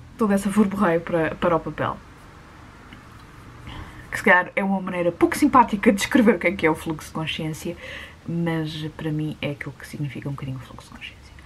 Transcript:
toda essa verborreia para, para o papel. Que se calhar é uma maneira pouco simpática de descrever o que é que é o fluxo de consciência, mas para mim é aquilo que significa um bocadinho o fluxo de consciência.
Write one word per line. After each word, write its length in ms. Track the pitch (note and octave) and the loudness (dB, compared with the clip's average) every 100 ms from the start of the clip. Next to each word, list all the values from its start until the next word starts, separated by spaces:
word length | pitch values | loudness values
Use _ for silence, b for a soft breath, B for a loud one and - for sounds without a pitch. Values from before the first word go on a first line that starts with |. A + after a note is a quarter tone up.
| - - | -10 0
toda 160 | A3 | 2
essa 160 | G3+ G3 | 2 2
verborreia 500 | G3 G3+ G3 F#3+ E3+ | 4 4 4 2 2
para, 340 | E3+ E3+ D#3 - | 2 0 0 0
para 200 | F3+ E3 | 2 2
o 40 | |
papel. 360 | D#3+ D3+ C3 - - - - - - - - - - - - - - - - - - B B B B | 0 -4 -4 -4 -10 -20 -20 -20 -20 -20 -20 -20 -20 -20 -20 -20 -20 -20 -20 -18 -14 B B B B
Que 80 | - | -2
se 40 | |
calhar 300 | G#3+ F3+ F3 | 4 4 4
é 80 | - | -2
uma 200 | G3 G3 | 0 0
maneira 280 | F#3 F3+ E3+ | -2 -2 0
pouco 240 | E3+ E4+ | 2 2
simpática 560 | - D4 C4 - G3+ - | 4 6 6 6 4 2
de 60 | G3+ | 2
descrever 380 | - C#4 G3+ | 4 4 6
o 40 | F3 | 6
que 100 | F3 | 2
é 40 | |
que 140 | G3 D#3+ | 2 2
é 40 | |
o 40 | |
fluxo 340 | D#3 - D3+ - | 0 -2 -8 -8
de 60 | |
consciência, 600 | - D#3 - D#3+ D#3 F3 E3+ B B B B - | -6 -6 -4 -6 -6 -8 -10 B B B B -6
mas 580 | E3+ E3+ D#3+ D#3 D#3+ D#3 - | -2 0 0 -2 -6 -8 -6
para 120 | D#3+ | -4
mim 240 | D3+ D3+ - | -2 -4 -4
é 120 | D3 | -6
aquilo 220 | C#3+ - - | -6 -10 -12
que 80 | - | -12
significa 420 | - D3 D3+ D3 | -8 -8 -6 -8
um 40 | |
bocadinho 260 | C#3 C3+ C3 | -8 -8 -10
o 20 | |
fluxo 280 | - - - | -12 -18 -18
de 60 | |
consciência. 400 | - - - - - | -16 -16 -16 -20 -20